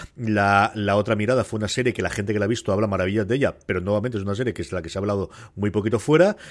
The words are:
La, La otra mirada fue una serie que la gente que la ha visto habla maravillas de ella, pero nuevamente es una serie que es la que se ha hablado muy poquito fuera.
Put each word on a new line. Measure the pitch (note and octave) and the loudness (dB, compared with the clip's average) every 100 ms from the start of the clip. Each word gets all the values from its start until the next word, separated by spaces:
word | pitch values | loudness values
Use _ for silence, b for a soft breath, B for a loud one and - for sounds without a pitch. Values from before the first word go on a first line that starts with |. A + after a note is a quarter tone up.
| B - | B -8
La, | A2+ G#2 G2+ G2+ G#2+ | 0 2 4 4 4
La | A2 G2+ G2+ | 0 0 2
otra | G#2 G#2+ | 2 0
mirada | G#2+ B2+ | 2 0
fue | G#2 A2 | 0 -2
una | G#2+ | -4
serie | - B2 | 0 -2
que | - | 0
la | F2+ | -2
gente | - G#2 | -2 -2
que | G#2 | 0
la | |
ha | G2+ | 0
visto | A#2+ - | 0 0
habla | G2 G#2+ | 0 2
maravillas | F#2+ F#2 G#2 G2+ | 0 0 0 0
de | C3+ | 2
ella, | C#3 - - | 0 -2 -4
pero | F2+ | -4
nuevamente | F2+ G#2 B2 A2 | 0 0 0 -4
es | |
una | G2 | -4
serie | G2 B2 | -2 -4
que | F2+ | -4
es | E2+ | -6
la | F#2 | -6
que | D#2+ | -6
se | - | -4
ha | |
hablado | G2+ G2+ F2+ B B - | -2 -2 -4 B B -4
muy | G#2 | -2
poquito | G#2 G#2 A#2 | 0 0 0
fuera. | - D#3 F#3+ G#3 B | 2 4 4 -2 B